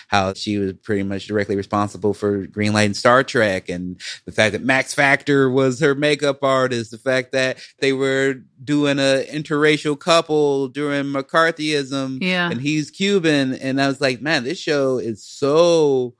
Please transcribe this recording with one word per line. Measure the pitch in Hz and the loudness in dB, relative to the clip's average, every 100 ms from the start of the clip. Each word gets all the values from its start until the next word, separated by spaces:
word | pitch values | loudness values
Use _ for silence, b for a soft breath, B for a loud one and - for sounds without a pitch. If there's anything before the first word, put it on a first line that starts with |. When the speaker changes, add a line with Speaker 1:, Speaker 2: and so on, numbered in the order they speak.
| B | B
Speaker 1:
how | 101 95 | 0 0
she | 95 - 104 | -2 -4 -2
was | 98 | -2
pretty | - - 101 | -4 -4 -2
much | 98 98 - | -2 -6 -4
directly | 104 101 101 | -2 -2 -4
responsible | 98 104 104 90 104 | -2 -2 -2 -2 -2
for | 98 104 101 90 | 0 -2 -2 -4
greenlighting | 104 104 107 104 | -4 0 2 2
Star | 98 123 123 | 2 4 4
Trek | 135 123 107 92 - | 4 2 2 0 -4
and | 87 90 90 B B | -8 -8 -10 B B
the | - | -6
fact | - 110 | 2 2
that | 95 | 2
Max | 123 131 127 | 0 0 0
Factor | - 139 139 - 139 135 | 2 2 2 2 2 4
was | 127 131 123 | 2 2 2
her | 147 139 | 0 2
makeup | 151 147 143 139 | 0 0 -2 0
artist, | 139 135 127 120 110 | 0 2 2 -2 -6
the | 117 | -8
fact | 135 127 123 | -2 -2 0
that | 131 131 127 B B | -2 -2 -4 B B
they | 139 | -2
were | 131 135 135 135 131 - - | 0 0 0 0 -2 -10 -12
doing | 127 147 143 139 | -2 0 2 2
a | 135 135 - | 2 0 -2
interracial | 151 151 147 151 151 151 143 | -8 -4 0 2 2 -2 -2
couple | - 165 160 151 147 139 135 | 2 2 2 2 2 0 -2
during | 127 147 143 139 | -4 -4 -4 -4
McCarthyism | 139 135 165 165 165 156 147 135 139 135 131 | -6 -2 0 2 0 -2 -4 -4 -6 -6 -4
Speaker 2:
Yeah. | 185 180 175 | -4 -2 -2
Speaker 1:
and | 120 | -4
he's | 143 156 143 | -2 -2 -4
Cuban. | - 196 202 160 147 131 | -4 0 2 2 2 0
And | 131 135 135 | -4 -4 0
I | 139 | 0
was | 135 | 0
like, | 139 123 | -2 -2
"Man, | 139 156 | -2 -2
this | 120 180 | -2 -6
show | - 147 135 127 | -2 0 0 0
is | 113 107 | -4 -8
so | - - 139 156 175 170 147 135 123 - | -12 -4 2 4 4 4 2 2 -2 -8